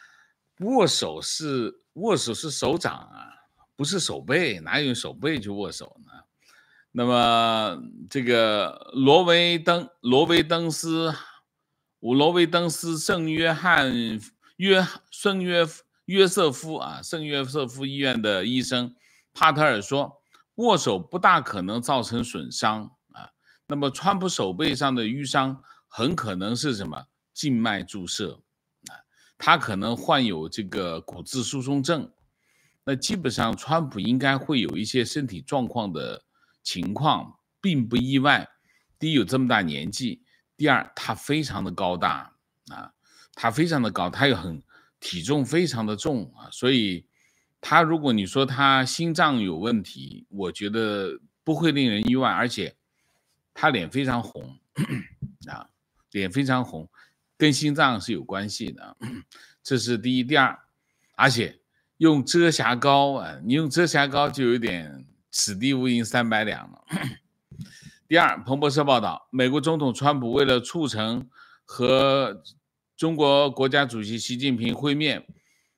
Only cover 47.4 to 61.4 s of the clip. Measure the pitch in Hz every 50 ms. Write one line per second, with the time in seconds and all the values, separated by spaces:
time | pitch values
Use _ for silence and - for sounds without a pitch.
47.4 | _ _ _ _ - - 151 165 170 156 165 165 147 139 117 104 98 87 - 135
48.4 | 135 127 127 127 139 139 135 131 127 127 - - 165 170 156 170 170 151 135 120
49.4 | 104 92 78 80 98 117 120 107 90 - - 67 67 69 - - - _ 98 98
50.4 | 95 87 85 - 104 104 107 113 113 107 104 101 95 87 65 60 - _ _ _
51.4 | _ 156 160 151 170 160 139 143 135 120 104 104 113 120 123 131 131 113 92 92
52.4 | 117 123 117 - 90 71 - _ _ _ _ _ _ _ _ _ _ _ _ _
53.4 | _ _ _ - - 156 135 104 85 80 - 139 139 131 123 120 107 - - 87
54.4 | - 64 67 - _ _ _ - 180 - 131 117 87 - - _ - - - _
55.4 | - - - - - _ _ _ _ _ _ _ _ _ - 101 98 92 87 135
56.4 | 143 131 131 127 120 - - 80 82 - _ _ _ _ _ _ _ _ _ _
57.4 | 151 156 139 135 151 147 147 143 147 135 120 104 92 - 110 78 67 - 95 95
58.4 | 101 104 - - 113 - - - - 101 - _ - 123 120 98 - _ - -
59.4 | - - _ _ _ - 135 123 104 120 120 110 104 127 127 127 123 123 151 143
60.4 | 131 113 - - _ _ _ _ _ _ _ _ _ _ _ - 123 135 120 117